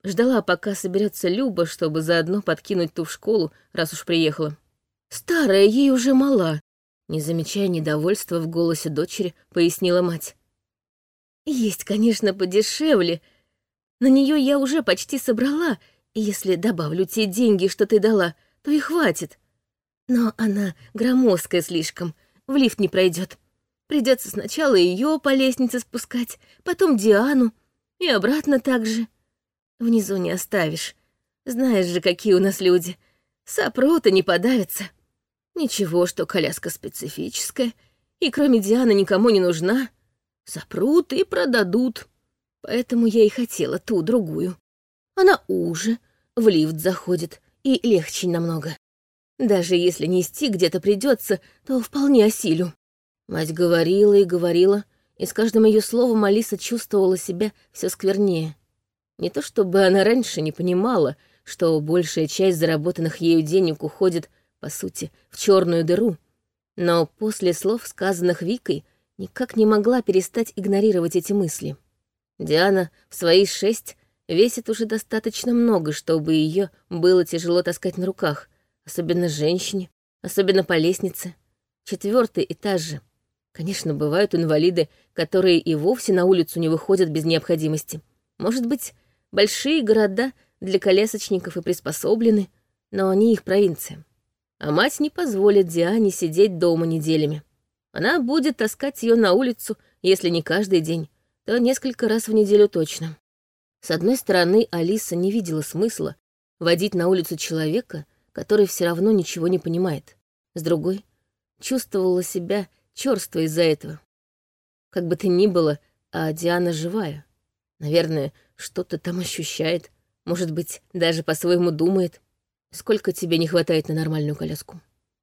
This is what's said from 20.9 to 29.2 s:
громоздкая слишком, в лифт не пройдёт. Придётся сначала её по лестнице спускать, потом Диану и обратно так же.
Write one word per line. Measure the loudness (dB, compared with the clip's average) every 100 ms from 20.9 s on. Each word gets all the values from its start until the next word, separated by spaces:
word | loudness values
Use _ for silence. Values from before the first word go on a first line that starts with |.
громоздкая | -4 0 4 4 2 0 -2
слишком, | -2 -4 -4 -6 -10 -10 _ _ -4
в | 2
лифт | 2 2
не | -2
пройдёт. | 2 2 0 -10 -12 _ _ _ _ -4
Придётся | -2 2 0 0
сначала | -10 -8 -2 2 4
её | 4 2 0 0
по | 0
лестнице | 2 2 0 -2 -4
спускать, | -10 -12 -8 -6 -6 -10 _ _ -6
потом | 0 2 4
Диану | 4 4 4 2 0 -2 _ _ _ -6
и | -2
обратно | 0 2 0 2 0
так | 2 -2 0
же. | -4 -6 _